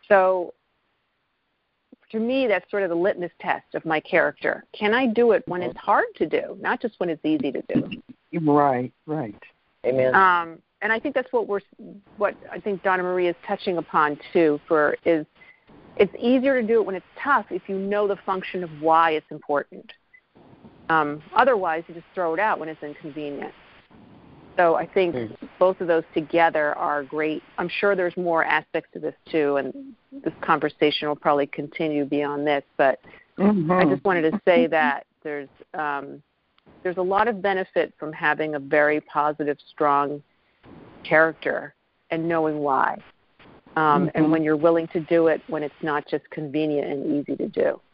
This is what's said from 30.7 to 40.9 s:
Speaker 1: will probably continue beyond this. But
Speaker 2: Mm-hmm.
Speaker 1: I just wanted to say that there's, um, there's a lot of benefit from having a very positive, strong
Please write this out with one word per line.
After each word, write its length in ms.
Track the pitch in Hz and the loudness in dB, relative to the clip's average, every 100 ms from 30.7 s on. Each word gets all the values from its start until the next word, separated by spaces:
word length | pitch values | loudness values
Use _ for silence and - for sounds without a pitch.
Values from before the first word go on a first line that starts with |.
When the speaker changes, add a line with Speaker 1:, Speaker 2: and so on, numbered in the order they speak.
| - 151 - 151 | 0 0 0 -4
Speaker 1:
will 80 | 147 | -2
probably 320 | 160 143 143 | 0 0 0
continue 580 | - 143 - 156 147 139 | -6 -12 -6 -2 -2 -2
beyond 400 | 147 143 143 147 | -2 -2 -2 0
this. 180 | 143 - - | -2 -4 0
But 220 | 139 - - - _ - | 2 2 -8 -20 _ 0
Speaker 2:
Mm-hmm. 340 | 196 208 156 | 2 2 2
Speaker 1:
I 140 | 180 170 | 2 2
just 180 | - | 2
wanted 260 | 202 180 156 | 0 0 0
to 100 | - - | 0 2
say 220 | 170 165 | 4 4
that 400 | 160 151 135 - _ | 2 0 -2 -8 _
there's, 260 | 156 147 139 _ - | -10 -10 -10 _ -14
um, 480 | 156 151 143 139 143 _ _ _ _ _ - | -8 -6 -6 -10 -16 _ _ _ _ _ -10
there's 140 | 185 180 | -6 -4
a 40 | |
lot 260 | 180 196 220 | 0 2 0
of 140 | 202 | 0
benefit 500 | 196 185 190 180 156 _ | -2 -2 -2 -2 -2 _
from 160 | 156 | -12
having 400 | 156 160 147 156 | -4 -2 0 -2
a 60 | 151 | -6
very 420 | 139 147 147 151 | 0 2 4 0
positive, 560 | - 151 147 151 147 139 - | -2 -2 -2 -2 -4 -4 -10
strong 500 | - 151 143 143 147 _ _ _ _ - - - | -2 2 2 0 -6 _ _ _ _ -20 -20 -20